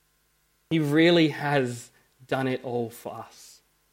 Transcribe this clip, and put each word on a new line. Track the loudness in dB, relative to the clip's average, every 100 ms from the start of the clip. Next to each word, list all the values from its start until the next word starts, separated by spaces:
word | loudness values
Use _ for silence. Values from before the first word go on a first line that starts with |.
| _ _ _ _ _ _ -4
He | -2
really | 2 4 6 6 2
has | 0 -2 0 0 -6 -16 _ _ _ -8
done | -4 -4
it | -4
all | -6 -6 -6
for | -10 -14
us. | -14 -18 -20 -20 -20 _ _ _